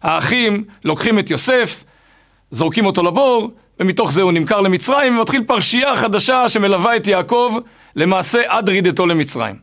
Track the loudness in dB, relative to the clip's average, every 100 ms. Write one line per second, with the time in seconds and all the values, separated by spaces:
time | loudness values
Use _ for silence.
0 | -2 -2 0 0 0 -2 -6 -8 -4 -2
1 | 0 0 0 -4 0 0 0 -6 -20 _
2 | _ _ _ _ _ -4 -2 2 0 2
3 | 0 2 2 0 -2 -12 _ -4 -2 0
4 | 0 2 2 2 0 0 2 0 0 0
5 | 2 0 0 -2 0 0 0 0 0 0
6 | 0 0 0 2 2 0 0 2 2 0
7 | 0 -2 0 0 0 -2 -8 -20 -14 -2
8 | 0 0 0 -2 0 0 0 2 0 0
9 | 0 0 -2 -4 -6 -8